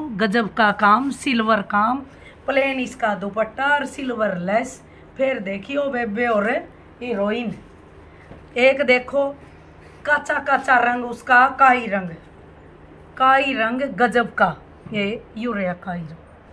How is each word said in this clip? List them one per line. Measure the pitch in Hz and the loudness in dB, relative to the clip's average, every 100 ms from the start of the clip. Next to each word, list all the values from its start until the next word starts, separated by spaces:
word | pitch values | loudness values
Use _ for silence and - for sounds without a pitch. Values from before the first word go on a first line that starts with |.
| 302 | -6
गजब | 196 214 233 202 | -2 0 0 -2
का | - 208 | 0 0
काम, | 202 208 214 277 | 4 4 4 0
सिल्वर | - 294 233 220 208 196 | -4 -2 0 2 0 0
काम, | 208 220 269 277 - - - - | 0 0 -2 -8 -20 -20 -12 -2
प्लेन | 277 269 262 | 0 0 -2
इसका | 226 - 220 196 | -6 -4 -4 -2
दुपट्टा | 202 208 220 - 277 | -4 -4 -4 -2 0
और | 294 - | 0 -2
सिल्वर | - 254 226 208 175 | -8 -6 -2 -2 -4
लेस। | 180 220 254 - - - - - | -2 -2 -4 -12 -20 -20 -12 -4
फिर | 262 240 | -2 -2
देखियो | 196 196 196 277 277 | -6 -8 -6 -4 -2
बेबे | 240 226 208 240 | -4 -4 -2 0
और | 214 208 302 349 - - - | 0 0 -2 -6 -18 -20 -12
हीरोइन, | 247 202 202 233 226 - - - - - - - - - - 240 | -6 -4 -2 -2 -6 -10 -16 -20 -20 -20 -20 -20 -20 -20 -8 2
एक | 262 269 | 4 4
देखो | 254 247 - 277 277 277 - - - - - - | 4 2 2 -2 -2 -4 -18 -20 -20 -20 -20 -8
काचा | 285 294 285 285 | -2 -2 0 -2
काचा | 277 262 - 247 | 0 0 4 2
रंग | 240 247 | 2 0
उसका, | 240 233 - 247 262 | -4 -6 4 6 6
काई | 269 262 247 220 | 6 6 6 0
रंग, | 196 175 160 - - - - - - - - - - | -4 -6 -12 -20 -20 -20 -20 -20 -20 -20 -20 -12 2
काई | 262 269 277 | 4 4 2
रंग | 220 226 254 277 | -2 -2 -2 -4
गजब | 185 240 240 226 | 0 2 2 0
का, | - 185 - - - - | 2 0 0 -14 -20 -8
ये | 214 202 233 - 220 | -4 -4 -6 -12 -8
यू | 240 | -6
रे | 202 180 175 | -4 -4 -6
काई | 190 175 | -8 -10
रंग, | 156 160 - - - | -10 -16 -20 -20 -20